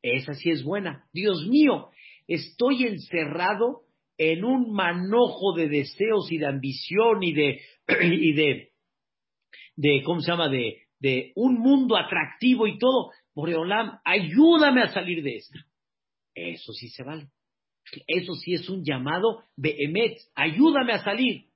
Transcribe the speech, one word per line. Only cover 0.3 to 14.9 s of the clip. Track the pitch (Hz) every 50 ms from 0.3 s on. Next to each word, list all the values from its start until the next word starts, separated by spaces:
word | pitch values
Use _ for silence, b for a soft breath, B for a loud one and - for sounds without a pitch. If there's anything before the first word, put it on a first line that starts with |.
| 143
sí | 139 - 170
es | 165 139 127
buena. | 147 190 208 196 170 139 - _ _
"Dios | - 165 202 208 185 160 151
mío, | 202 254 302 302 277 196 135 - B B B B B B B B
estoy | - 175 156 - - _ - 240 262 285 240 254
encerrado | 226 202 156 - - - 170 156 143 151 165 180 190 214 190 233 247 - - _ _ _ _ _ _ _
en | - 156 160 165 170 202
un | 240 262 262 240 220
manojo | 208 196 185 170 175 180 180 190 214 240 247 - - - 185 196 170
de | 170 165 147
deseos | 147 147 135 - - - 202 220 220 202 - 147
y | 165
de | 156 147
ambición | 139 139 139 131 135 131 - - - 170 202 226 233 220 196
y | 185 170 147
de, | 151 147 139 123 B B B B B _
<clears throat> | - - -
y | 180 175 165 156 156 160 147
de, | 151 156 143 123 107 - _ _ _ _ _ _ _ _ _ _ _ _ _ _ _ _ _ B B B B B
de, | - 143 147 143 135 139
¿cómo | 160 175 165
se | 139 175
llama? | 170 170 165 143
De, | 135 127 120 110 - - _ _ _ _
de | 135 135 131 127 - - _
un | 196 233 262 254 226
mundo | 226 269 277 269 262 220 220
atractivo | 185 170 - 190 170 156 - - _ 226 254 254 220 226
y | 208 151 -
todo. | 240 254 262 247 185 B B B B _ _
Boreolam, | 147 151 170 170 160 165 180 208 220 226 196 - - _
ayúdame | 165 185 208 175 151 170 247 311 330 339 311 302 285 254 247
a | 226 -